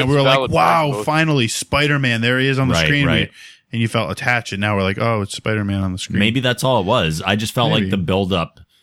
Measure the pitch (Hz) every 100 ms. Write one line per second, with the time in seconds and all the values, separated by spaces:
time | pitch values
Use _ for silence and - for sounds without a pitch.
0 | 131 143 135 135 127 165 165 170 151 107
1 | 107 156 160 143 113 - - 143 147 143
2 | 127 113 117 127 135 135 131 82 78 143
3 | 139 - - - - - _ 117 113 117
4 | 85 92 131 120 - 98 107 101 95 95
5 | 117 110 98 - 110 107 101 98 95 92
6 | - - 107 123 123 120 135 123 92 123
7 | 82 80 92 107 107 - 117 107 95 101
8 | 87 95 95 92 82 - - _